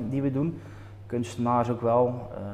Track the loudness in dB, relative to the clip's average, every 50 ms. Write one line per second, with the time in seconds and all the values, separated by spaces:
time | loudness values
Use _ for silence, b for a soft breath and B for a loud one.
0 | -4 -2 0 0 0 2 2 2 0 0 -2 B B B B B B B B B
1 | -10 -4 -2 -2 -2 -2 -2 0 2 4 4 4 4 2 0 2 2 4 6 6
2 | 4 4 2 -4 -8 -10 -10 -8 -8 -8